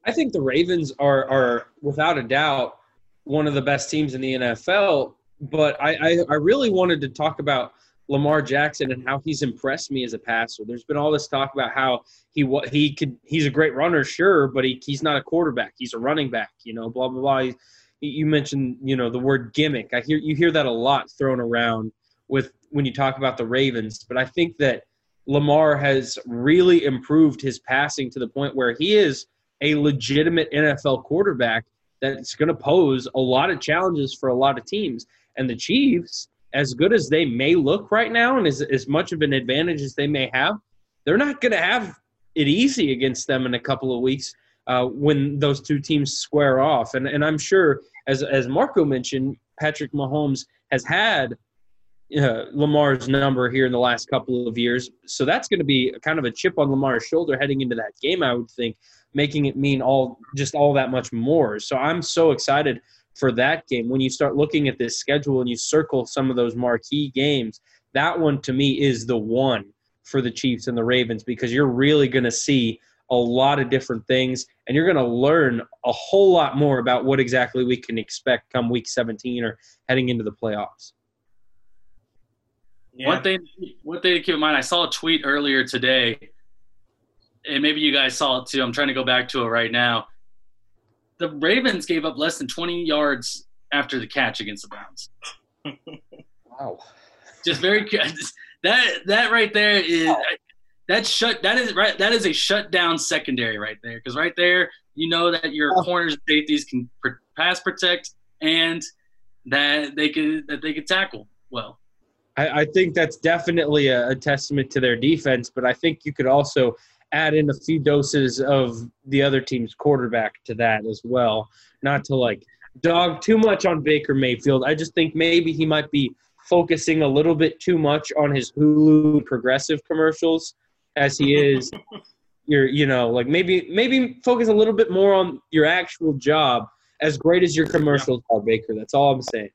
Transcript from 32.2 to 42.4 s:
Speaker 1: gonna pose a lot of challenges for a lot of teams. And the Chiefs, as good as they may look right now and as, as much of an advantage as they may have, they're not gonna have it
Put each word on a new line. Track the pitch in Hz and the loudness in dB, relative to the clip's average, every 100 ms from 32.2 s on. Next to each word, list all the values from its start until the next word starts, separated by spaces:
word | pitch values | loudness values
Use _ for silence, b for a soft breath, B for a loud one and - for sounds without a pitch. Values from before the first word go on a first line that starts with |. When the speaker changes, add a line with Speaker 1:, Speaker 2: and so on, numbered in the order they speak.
| - | -12
Speaker 1:
gonna | - 156 | -2 -2
pose | 160 - 175 156 131 123 | 0 2 4 4 2 -2
a | 131 | -2
lot | 131 127 175 | 2 2 2
of | 165 | -2
challenges | - 156 190 165 135 | -2 0 0 -2 -4
for | - 135 | -4 -2
a | |
lot | 123 139 131 | 2 2 0
of | - | -4
teams. | 202 196 113 - _ _ - | -4 -4 -6 -12 _ _ -6
And | 131 | -4
the | 113 | -4
Chiefs, | - 240 269 - - - - _ _ | -2 2 4 2 -2 -14 -16 _ _
as | 135 143 | -4 -2
good | 120 175 | 0 2
as | 226 147 | 2 2
they | 156 | 0
may | 156 117 135 | 0 0 2
look | 175 139 196 - | 2 2 0 0
right | 214 226 | 0 0
now | 233 240 262 | 2 2 2
and | 175 | 0
as, | 131 | 0
as | 147 131 120 | -2 -2 0
much | 151 185 | -2 0
of | 170 | -2
an | 147 | 0
advantage | 135 120 135 170 156 | 0 0 0 0 -2
as | 139 | -6
they | - 143 | -4 -2
may | 147 131 | 0 -2
have, | 127 147 214 _ _ _ _ | 0 0 -2 _ _ _ _
they're | - 190 | 0 2
not | 285 277 | 2 0
gonna | - 202 | 0 0
have | 175 240 202 - _ _ _ | 0 -2 -4 -14 _ _ _
it | - | -2